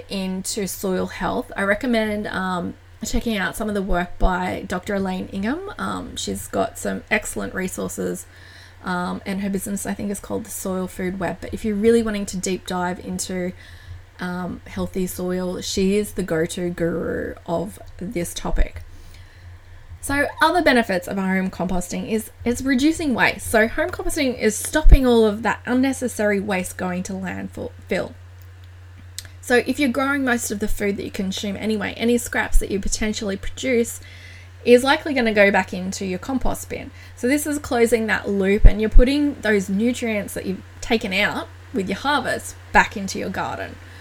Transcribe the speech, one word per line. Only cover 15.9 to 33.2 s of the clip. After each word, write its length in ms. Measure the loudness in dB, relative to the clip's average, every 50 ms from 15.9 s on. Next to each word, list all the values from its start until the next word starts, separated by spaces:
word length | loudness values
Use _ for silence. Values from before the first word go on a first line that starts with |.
| 4
is 160 | 2 0 0
the 100 | -4 -4
go-to 480 | -4 0 0 0 0 -2 -2 -4 -4 -4
guru 640 | -2 0 0 0 0 -2 -2 -4 -4 -4 -6 -6 -10 -10 -6
of 320 | -4 -4 -4 -4 -6 -10 -14 -16 -16 -12 -10
this 360 | -8 -6 -4 -4 -4 -4 -6
topic. 480 | -6 -2 2 4 4 4 4 0 -8 -14 -14 -16 -18 -18 -18 -18 -18 -20 -20 -20 -20 -20 -18 -18 -18 -20 -20 -20 -20 -18 -18 -16 -10
So 260 | -6 -2 0 0 0 0 2 2
other 200 | 4 4 4 4
benefits 460 | 4 6 4 4 4 2 0 -2 -2 -2
of 80 | -2
home 340 | -2 0 2 2 2 0 -2
composting 600 | -2 -2 -2 0 0 -2 -2 -2 -6 -6 -4 -2
is 200 | -2 -2 -2 -6 -10 -4 -2
it's 160 | -2 -2 0
reducing 540 | 0 2 2 4 4 4 2 2 0 0 2
waste. 320 | 4 2 2 2 0 -2
So 200 | 2 4 4 4
home 220 | 2 2 -2 -2 -2
composting 500 | -4 -4 -4 -2 0 0 0 0 0 0
is 160 | 0 0 0
stopping 520 | 0 -2 -2 2 6 10 12 12 12 10
all 180 | 8 6 6 6
of 180 | 4 2 0
that 180 | 0 -2 -2 -2 -2
unnecessary 760 | 0 2 2 2 2 0 -2 -4 -4 -2 0 2 2 2 2
waste 360 | 0 0 -2 -2 -2 -4 -6
going 260 | -6 -4 -4 -4 -4 -6
to 100 | -6 -8
landfill. 960 | -8 -8 -8 -8 -8 -8 -10 -10 -10 -10 -10 -12 -12 -8 -4 -4 -4 -4 -4 -10 -16 -20 -20 -20 -20 -20 -20 -20 -20 -20 -20 -20 -20 -20 -20 -20 -20 -20 -18 -16 -16 -16 -16 -18 -10 -2
So 120 | 2 2 4 4
if 120 | 2 0 0
you're 120 | 0 0
growing 340 | 0 0 0 0 0 0 0
most 260 | 0 0 0 -2 -4
of 80 | -4 -2
the 100 | 0 0
food 280 | 0 0 0 -2 -2
that 80 | -2 -6
you 60 | -8
consume 440 | -6 -6 -4 -4 -4 -4 -6 -6 -6
anyway, 380 | -4 -2 -2 -2 -2 -2 -4 -4 0
any 180 | 2 2 2
scraps 420 | 2 0 -2 -2 -2 4 6 6 6
that 100 | 6 4
you 100 | -2 -2
potentially 560 | -2 -2 -2 -2 -2 -2 -2 -2